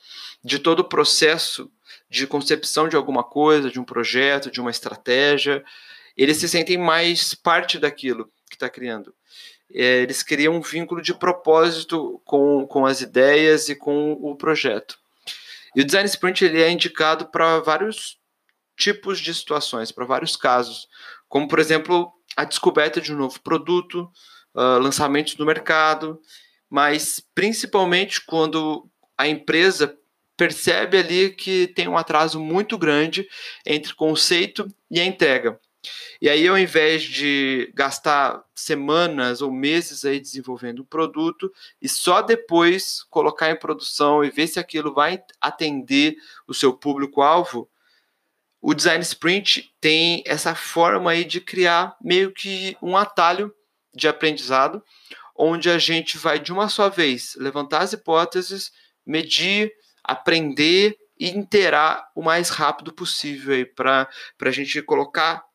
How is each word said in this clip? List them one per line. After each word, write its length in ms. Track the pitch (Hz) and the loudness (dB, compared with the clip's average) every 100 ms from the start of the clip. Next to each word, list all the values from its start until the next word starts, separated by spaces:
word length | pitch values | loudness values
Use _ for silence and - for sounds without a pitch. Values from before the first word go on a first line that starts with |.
| - - - - | -20 -20 -20 -14
de 160 | 120 139 | -6 -2
todo 220 | 160 165 | 2 2
o 80 | 180 | 2
processo 800 | - 147 - 156 160 - - 131 _ - - _ | 2 2 4 2 2 -4 -8 -14 _ -20 -20 _
de 160 | 127 135 | -6 -4
concepção 640 | 147 139 156 - - 156 | -4 -2 -2 -2 -2 0
de 80 | 156 | 0
alguma 260 | 135 131 | 0 -4
coisa, 480 | 120 143 151 151 135 | -2 2 4 4 2
de 120 | 123 | -6
um 20 | |
projeto, 680 | 123 120 113 123 139 139 139 | -6 -4 -2 0 2 0 -4
de 120 | 123 | -8
uma 100 | 120 | -6
estratégia, 880 | 117 113 110 - 127 143 143 139 139 - - - - - - | -6 -10 -8 0 2 2 2 0 -2 -6 -20 -20 -20 -8 0
eles 220 | 135 156 | 2 2
se 100 | 165 | 0
sentem 300 | 175 165 180 | -2 0 0
mais 580 | 170 165 170 170 - - | 2 2 2 0 -2 -2
parte 420 | 175 170 175 165 | 2 2 0 -2
daquilo 540 | 147 139 131 113 110 _ - | -2 -2 -6 -6 -8 _ -20
que 80 | - | -10
tá 120 | 127 | -10
criando. 440 | - 123 110 95 _ _ - - _ _ | -8 -10 -10 -14 _ _ -20 -20 _ _
É, 340 | - 127 127 | 0 2 4
eles 200 | 123 135 | 2 -2
criam 320 | - 147 151 170 | -4 0 0 0
um 60 | |
vínculo 400 | 156 156 165 170 | -4 -8 -6 -6
de 120 | 160 | -6
propósito 1080 | 175 180 175 156 160 170 165 156 165 131 - | -2 0 0 4 6 4 0 -6 -6 -6 -10
com, 420 | - 143 143 143 135 | 0 2 4 2 0
com 200 | 139 135 | 0 0
as 160 | 131 | 0
ideias 640 | 120 127 135 147 156 156 151 | 0 4 6 6 6 4 0
e 80 | 143 | -6
com 380 | 147 147 151 | -2 -2 -2
o 240 | 147 147 139 | -4 -6 -4
projeto. 600 | 151 151 131 107 - - _ _ - - - - - - | -2 0 0 -2 -8 -20 _ _ -18 -18 -18 -20 -4 0
E 60 | |
o 40 | 285 | 2
Design 220 | 196 202 | 2 0
Sprint, 380 | - 185 185 185 | -2 -2 2 2
ele 160 | 160 | 4
é 100 | 165 | 4
indicado 540 | 175 170 - 156 160 175 | 2 -2 0 0 0 -2
pra 340 | 165 165 160 | 0 2 2
vários 580 | 156 156 208 220 - - _ _ _ _ _ - | 2 0 -2 -6 -12 -16 _ _ _ _ _ -4
tipos 420 | - 202 196 185 | -2 -2 -4 -6
de 140 | 156 165 | -6 -8
situações, 560 | - 151 - 120 110 | -4 -4 -4 -6 -8
pra 140 | - 123 | -8 -4
vários 320 | 131 165 - | -4 -4 -2
casos, 500 | 135 123 120 - - - - - - | 2 2 0 -10 -18 -20 -20 -20 -4
como, 180 | 143 147 | -2 0
por 140 | 160 | 2
exemplo, 540 | 156 160 160 175 175 _ - - | 2 0 0 0 -2 _ -12 -6
a 60 | |
descoberta 580 | 147 - 180 151 151 165 | -6 -2 2 2 2 0
de 100 | 151 | -6
um 60 | 147 | -4
novo 240 | 131 - | -6 -6
produto, 680 | - 160 160 180 180 175 175 _ - - _ | -4 -4 0 -2 -2 -8 -10 _ -20 -20 _
ah, 240 | 120 127 127 | 0 2 4
lançamentos 580 | 139 139 147 143 151 - | 2 0 0 0 -2 -2
no 80 | 151 | -2
mercado, 760 | 156 - 160 156 156 156 160 _ - _ _ - | 0 0 2 2 0 -6 -12 _ -20 _ _ -4
mas 500 | 143 147 147 - - - | 0 2 0 -4 -8 -8
principalmente 920 | - 196 226 - 202 185 180 196 - | -2 -2 -2 0 0 2 0 0 -6
quando 640 | - 160 156 160 156 151 - _ _ - | -4 -2 0 0 -4 -6 -10 _ _ -4
a 100 | 147 | -2
empresa 680 | 151 - 160 190 175 143 - _ _ _ - | -2 -2 2 2 2 -2 -4 _ _ _ -2
percebe 640 | 165 156 - 175 202 190 | -2 0 0 0 2 2
ali 320 | 170 180 190 | 2 0 0
que 320 | 190 190 185 180 | -2 -4 -2 0
tem 200 | 180 175 | -2 -2
um 100 | 170 | -2
atraso 420 | 160 156 160 156 | 2 2 2 -2
muito 380 | 156 180 214 220 | -2 -2 -2 -2
grande 500 | 160 147 160 165 196 - - - - | 2 2 0 -4 -8 -12 -16 -10 -4
entre 300 | 151 147 - | -4 -4 -2
conceito 760 | 156 156 - 170 190 - 202 - - | 0 2 2 2 0 -6 -12 -14 -6
e 80 | 170 | -2
a 60 | 180 | -2
entrega. 540 | 185 156 127 117 107 _ _ - - - - | 2 2 2 0 -6 _ _ -18 -16 -18 -2
E 80 | 147 | 2
aí, 180 | 151 175 | 4 4
ao 100 | 190 | 4
invés 440 | 180 156 156 160 | 2 4 4 2
de 720 | 143 131 143 143 135 131 - | -2 -4 0 0 0 -2 -4
gastar 720 | - 139 - 156 143 135 - _ | -2 -4 -2 0 2 2 -2 _
semanas 880 | - - 147 139 160 175 147 123 120 | -10 -4 -4 0 2 2 0 -2 -2
ou 100 | 139 | -4
meses 540 | 131 139 165 165 143 139 | -2 0 0 -2 -6 -4
aí 140 | 139 | -4
desenvolvendo 640 | 139 135 127 123 123 120 | -6 -14 -12 -10 -10 -12
um 20 | 135 | -8
produto 640 | 160 156 147 165 160 190 - - _ | -4 -4 -2 -4 -4 -10 -12 -20 _
e 80 | 135 | -8
só 320 | - - 185 | -2 2 2
depois 800 | 214 233 - 170 170 190 - - - | 2 0 2 4 4 2 -2 -10 -4
colocar 400 | 165 151 151 160 | 0 0 0 -2
em 80 | 160 | -2
produção 640 | 156 151 - - 147 151 | -6 -6 -6 0 2 4
e 60 | 143 | 2
ver 160 | - 160 | 0 -2
se 140 | 180 | -4
aquilo 340 | 170 156 151 | -6 -6 -2
vai 300 | 139 151 185 - - | 0 0 -2 -10 -6
atender 760 | 139 - 156 143 120 139 151 151 - - - | -6 -2 -4 -4 0 2 2 -2 -14 -20 -12
o 60 | |
seu 200 | 131 139 | 0 0
público-alvo, 920 | 123 147 139 139 143 143 170 175 120 - _ _ _ _ _ _ _ _ _ | 2 -2 -2 -2 2 4 4 2 -6 -10 _ _ _ _ _ _ _ _ _
o 140 | - | -2
Design 300 | 147 175 170 | 2 2 0
Sprint 720 | 170 - 165 196 190 - - _ | -2 -4 0 0 0 -2 -4 _
tem 440 | 156 160 170 170 - | 2 2 2 0 -4
essa 300 | 151 170 165 | -4 -4 -6
forma 560 | - 170 170 196 180 | -4 2 2 2 0
aí 120 | 170 | 0
de 160 | 175 175 | -2 -6
criar 560 | - 185 175 170 190 - | -6 0 2 2 0 -4
meio 320 | 165 180 190 | 0 2 0
que 420 | 190 196 190 190 180 | -4 -10 -8 -10 -8
um 160 | 175 185 | 0 0
atalho 560 | 202 - 170 185 208 - _ _ _ | 2 2 2 2 -4 -10 _ _ _
de 140 | 127 156 | -2 0
aprendizado, 760 | 147 156 143 123 131 143 196 - _ - - - - | 2 0 -2 0 2 2 -2 -14 _ -20 -20 -12 0
onde 340 | 156 165 175 | 0 2 2
a 80 | 170 | 2
gente 400 | 160 165 160 160 | 2 0 -4 -4
vai 220 | 165 151 | -2 -2
de 120 | 147 | -2
uma 160 | 185 208 | -4 -2
só 220 | - 196 | 2 0
vez 460 | 190 151 123 - - | 2 0 0 -8 -8
levantar 480 | 135 143 139 156 | -6 -6 -2 -2
as 100 | 190 | -2
hipóteses, 800 | 208 - 160 170 180 180 196 - _ _ _ - | -4 0 0 0 -4 -6 -10 -14 _ _ _ -6
medir, 680 | 156 156 - 175 202 214 - _ _ | -4 0 0 0 0 -2 -6 _ _
aprender 920 | - 131 - 165 151 135 156 185 208 208 _ - | -8 -4 2 2 2 0 4 4 4 0 _ -8
e 100 | 180 | -6
interar 800 | 196 190 208 180 147 156 - - - | -6 0 2 4 4 2 0 -8 -4
o 60 | |
mais 280 | 160 170 170 | 0 0 0
rápido 420 | - 147 160 160 | -2 -2 -2 -10
possível 600 | - 175 - 147 139 135 | -10 -8 -6 -8 -8 -2
aí 100 | 135 | -2
pra, 460 | 127 - 131 135 135 - - - | -2 -2 2 2 0 -8 -18 -6
pra 140 | 127 | -4
gente 300 | 127 139 151 | -2 -4 -6
colocar 640 | - 143 139 - 160 165 - | -2 -2 0 -2 -2 -2 -10